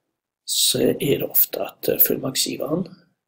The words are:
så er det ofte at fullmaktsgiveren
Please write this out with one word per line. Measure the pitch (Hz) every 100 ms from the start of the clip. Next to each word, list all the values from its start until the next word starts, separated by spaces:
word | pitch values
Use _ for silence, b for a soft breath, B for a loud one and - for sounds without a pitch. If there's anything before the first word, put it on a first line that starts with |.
| b _ _ _ -
så | - - -
er | 131 - - -
det |
ofte | - - - - -
at | - - - -
fullmaktsgiveren | - 135 - - - - 170 - - _ _